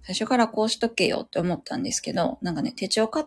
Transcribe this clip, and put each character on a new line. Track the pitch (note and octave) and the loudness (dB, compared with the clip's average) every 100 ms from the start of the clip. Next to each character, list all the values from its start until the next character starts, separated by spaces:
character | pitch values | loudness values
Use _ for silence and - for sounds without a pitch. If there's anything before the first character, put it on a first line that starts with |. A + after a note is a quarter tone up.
最 | - F#3 | -6 -4
初 | A3 | 2
か | B3+ | 4
ら | A3+ | 4
こ | G#3+ | 2
う | A3 | 0
し | - | 2
と | A#3+ | -2
け | A#3 A3 | 2 2
よ | - - | 2 -2
っ | |
て | - | -2
思 | F3 E3+ | 0 -2
っ | |
た | - D#3+ | -4 -4
ん | |
で | - | -2
す | - | -4
け | - | -2
ど、 | D#3+ E3+ - | 0 0 0
な | F3+ | -4
ん | D#3+ | -2
か | |
ね、 | - | -4
手 | - F#3+ | -4 -2
帳 | - A3 | 2 2
買 | |
っ | - | 0